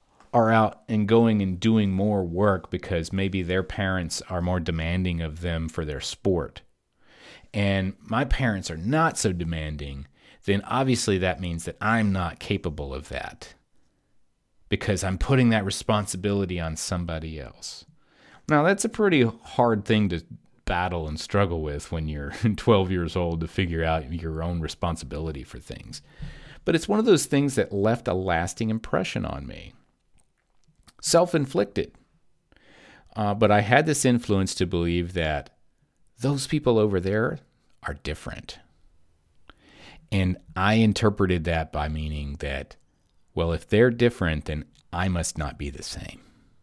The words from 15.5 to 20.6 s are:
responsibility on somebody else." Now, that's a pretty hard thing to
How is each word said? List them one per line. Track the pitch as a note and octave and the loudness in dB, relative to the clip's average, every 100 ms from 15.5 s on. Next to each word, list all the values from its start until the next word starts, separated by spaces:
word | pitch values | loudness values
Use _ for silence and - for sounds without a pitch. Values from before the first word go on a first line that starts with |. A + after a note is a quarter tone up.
| A2 | 2
responsibility | G2 - - G#2+ G2+ F#2+ G2+ G2+ F#2+ F2 | 0 -4 0 0 -2 -4 -2 0 -2 -4
on | E2 D#2+ | -6 -6
somebody | - F2+ E2+ D#2+ D#2+ D#2 | -4 -4 -4 -6 -8 -10
else." | B1 - - - - _ _ _ - - - | -14 -16 -16 -16 -20 _ _ _ -20 -12 0
Now, | D3+ | 4
that's | E3 G3+ | 4 2
a | A3+ | 0
pretty | - G#3 D#3 | 0 4 6
hard | A#2 - - - A#2+ G#2+ | 4 0 -4 2 4 2
thing | G2 A2 G2+ | 2 2 2
to | E2+ - - _ _ | -2 -6 -18 _ _